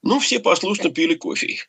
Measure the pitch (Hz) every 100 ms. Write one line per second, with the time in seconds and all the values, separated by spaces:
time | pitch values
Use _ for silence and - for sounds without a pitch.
0 | - 277 - 240 196 175 190 202 165 -
1 | 226 165 - - - -